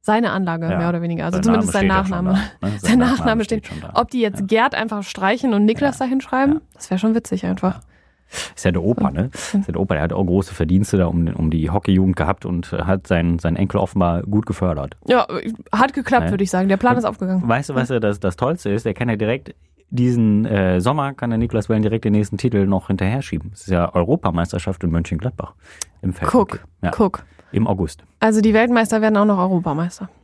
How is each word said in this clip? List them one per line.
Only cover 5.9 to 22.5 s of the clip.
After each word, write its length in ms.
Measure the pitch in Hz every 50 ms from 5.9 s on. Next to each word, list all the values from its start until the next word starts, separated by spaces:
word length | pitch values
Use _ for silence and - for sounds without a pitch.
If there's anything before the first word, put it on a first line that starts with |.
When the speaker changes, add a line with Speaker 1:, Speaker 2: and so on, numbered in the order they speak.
| - -
Speaker 2:
Ja. 60 | 262
Speaker 1:
dahin 140 | 254 262 269
schreiben, 340 | - - - 254 269 285 302
Speaker 2:
Ja. 60 | 320 - _ _
Speaker 1:
das 160 | - - -
wär 60 | 190
schon 180 | 185 208 220 220
witzig 300 | 233 233 - 190 185 185
einfach. 340 | 180 185 190 - 185 190 - - _ _ _ _ _ _ _ _ _ - - - - -
Speaker 2:
Ist 80 | - -
ja 80 | 92
der 100 | 87 90
Opa, 300 | 85 104 120 - - -
ne? 120 | 67 78 101
Speaker 1:
Mhm. 360 | 131 - - - - - 202
Speaker 2:
Ist 80 | 196
ja 60 | - 82
der 80 | -
Opa, 140 | 95 98 -
der 80 | 73 78
hat 100 | 82 85
auch 100 | 95 98
große 280 | 87 87 98 95 - -
Verdienste 400 | - 85 78 90 95 101 - -
da 120 | 98 90
um 180 | 85 85 85 82
den, 100 | 82 -
um 160 | - 82 78
die 180 | 80 80 78 76
Hockeyjugend 460 | 87 101 - - 95 92 95 95 90
gehabt 300 | - 80 78 101 - -
und 260 | - 90 87 87 -
hat 340 | - - - 92 98 95 -
seinen, 320 | - 95 85 85 85 85 82
seinen 180 | - 82 85
Enkel 200 | - 101 92 - 101
offenbar 420 | 92 87 - 101 87 87 85 87 -
gut 220 | 101 104 104 104
gefördert. 500 | - 98 - 95 90 80 73 69 69 - - -
Speaker 1:
Ja, 220 | - 254 247 - - - - - 220 226 - - - -
hat 180 | 214 247 269
geklappt, 360 | - 277 254 - 277 240 -
Speaker 2:
Ne? 40 | 170
Speaker 1:
würde 140 | 196 185 202
ich 40 | 185
sagen. 200 | - 185 190 196
Der 80 | 196
Plan 160 | 196 - 240 247
Speaker 2:
Und 60 | 247
Speaker 1:
ist 40 | 226
aufgegangen. 400 | 202 214 - 190 185 185 185 175
Speaker 2:
weißt 260 | 117 113 131 143 -
du, 40 | 143
was 140 | 131 127 120
ja 100 | 131 117
das, 220 | 110 104 104 90
das 160 | - 95 85
Tollste 320 | - 123 135 165 175 - 104
ist? 160 | 101 113 -
Der 80 | 117 98
kann 160 | - 120 120
ja 80 | 113
direkt 360 | 104 107 107 120 135 - - - _ _ _ _ _ _ _
diesen, 560 | - 123 123 123 123 120 113 107 104 104 110
äh, 340 | - 107 98 95 92 - 90
Sommer 340 | 90 123 143 151 139 139 135
kann 180 | - - 120
der 80 | 113 110
Niklas 280 | 117 113 - 110 104
Wellen 140 | - 113 107
direkt 240 | 107 107 110 113 -
den 80 | 110 104
nächsten 240 | 107 104 101 104
Titel 280 | 98 - 127